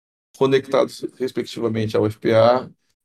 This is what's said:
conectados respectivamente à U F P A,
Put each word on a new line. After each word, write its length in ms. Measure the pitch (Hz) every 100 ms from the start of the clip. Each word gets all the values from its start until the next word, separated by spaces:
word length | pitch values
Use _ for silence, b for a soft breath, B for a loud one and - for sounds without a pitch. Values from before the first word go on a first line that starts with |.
| _ _ _ -
conectados 680 | 135 135 135 131 120 - - -
respectivamente 760 | 127 123 - 123 117 113 110 113
à 60 |
U 60 | 107
F 120 | -
P 140 | 120
A, 360 | 113 117 127 113 _ _ _